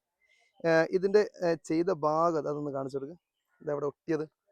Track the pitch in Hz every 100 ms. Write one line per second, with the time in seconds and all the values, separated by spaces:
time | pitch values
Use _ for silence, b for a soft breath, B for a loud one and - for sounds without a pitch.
0 | _ _ _ _ _ _ 165 160 165 185
1 | 196 208 202 - 175 165 - 160 175 165
2 | 151 156 170 160 143 147 147 135 135 135
3 | 139 170 _ _ _ _ 156 143 143 -
4 | - 156 156 _ _